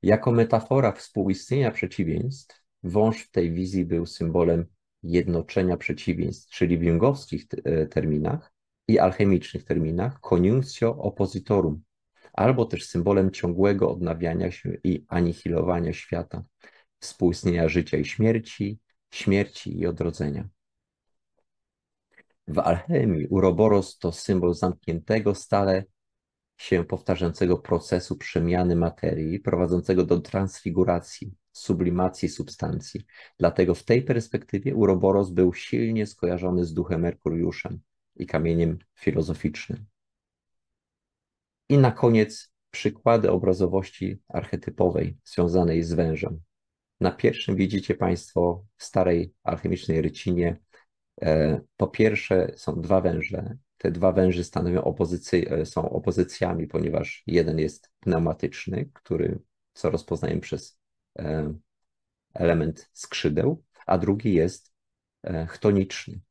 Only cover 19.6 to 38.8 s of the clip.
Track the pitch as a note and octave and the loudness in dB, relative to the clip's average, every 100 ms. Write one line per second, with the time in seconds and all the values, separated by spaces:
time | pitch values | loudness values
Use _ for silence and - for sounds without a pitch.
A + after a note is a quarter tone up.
19.6 | - E2+ F2 E2+ F2 E2 D2 C#2+ - _ | -10 -4 -4 -2 -4 -2 -4 -4 -8 _
20.6 | _ _ _ _ _ _ _ _ _ _ | _ _ _ _ _ _ _ _ _ _
21.6 | _ _ _ _ _ _ _ _ - D2+ | _ _ _ _ _ _ _ _ -6 -2
22.6 | - E2+ - E3 A#2+ E2 D2 F#2+ F#2 E2+ | 0 0 0 2 2 0 0 4 4 6
23.6 | G#2+ G2+ F#2 - - D#2+ - F#2+ F2 E2+ | 4 4 0 -6 -6 -6 -2 2 2 0
24.6 | F2+ F2+ - E2 - A2 G#2 G2 - G2+ | -2 -2 -6 -6 -2 0 0 -2 0 0
25.6 | G2 F#2+ F#2+ _ _ _ _ _ _ _ | 2 0 -2 _ _ _ _ _ _ _
26.6 | - F2+ E2 F#2 - F2 F2 E2 F2 F2+ | 0 0 0 -4 -2 0 -2 0 2 2
27.6 | - F2 - F2+ - - - - E2+ F2+ | 0 -2 0 -4 -2 -10 -4 -2 0 2
28.6 | F2+ E2+ E2+ - D#2+ D#2+ D#2+ F#2+ G2 F2 | 2 2 0 -2 -4 -2 -4 -4 -2 0
29.6 | F2+ F2 F2+ F#2 F2+ F2 - G2 G2 - | 2 0 2 2 2 0 0 -4 -4 -6
30.6 | - E2+ F2+ F2 - - G#2+ - _ - | -4 0 2 0 -2 -16 -16 -16 _ -20
31.6 | - F2 F2 F2 F2+ - F2 - - - | -4 0 0 2 -2 -2 -6 -6 -12 -6
32.6 | D#2 - - - - - - _ F2 E2 | -6 -6 -8 -16 -16 -20 -20 _ 0 4
33.6 | F#2 F2 - A#2+ C3+ B2 - - - G2 | 2 2 2 0 2 -2 -2 -8 -4 -4
34.6 | C3+ B2 G2+ F#2+ F#2+ G2 F#2+ F2+ F#2 F2 | -2 2 2 4 4 2 2 2 2 2
35.6 | - A#2 A#2 A2+ G#2 - F2 F2 F2+ F2+ | -4 -2 0 -2 -4 -4 -4 -2 -2 0
36.6 | E2+ D#2+ F2 E2+ E2+ - D2+ E2 E2+ - | 0 -2 -2 0 -2 -2 -4 -2 -2 -4
37.6 | - F2 _ _ _ _ - D#2 E2 E2 | -10 -12 _ _ _ _ -4 -2 0 2
38.6 | E2 E2 | 0 -2